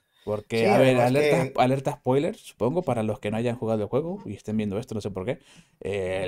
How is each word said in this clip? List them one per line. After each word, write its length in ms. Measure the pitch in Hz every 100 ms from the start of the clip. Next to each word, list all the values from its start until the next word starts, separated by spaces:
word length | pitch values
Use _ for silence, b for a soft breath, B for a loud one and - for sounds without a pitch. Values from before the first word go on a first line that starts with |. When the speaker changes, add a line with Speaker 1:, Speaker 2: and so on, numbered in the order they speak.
| _ _
Speaker 1:
Porque, 380 | 101 104 - 113
Speaker 2:
Sí, 80 | 113
Speaker 1:
a 100 | -
ver, 220 | 131 127
Speaker 2:
además 0 |
Speaker 1:
alerta, 500 | 123 139 147 135 131
Speaker 2:
que 40 | -
Speaker 1:
alerta 360 | 127 135 139
spoiler, 440 | - 123 135 170 220
supongo, 460 | - - 117 165
para 180 | 175 117
los 180 | 107 104
que 100 | 104
no 60 | 110
hayan 180 | 120 117
jugado 260 | 110 110
el 60 | 101
juego 340 | 127 165 202 -
y 80 |
estén 220 | 101 - 110
viendo 220 | 104 98
esto, 160 | -
no 60 | 110
sé 100 | 104
por 140 | 92
qué. 140 | 98 - b b b b
Eh, 400 | - 101 92 95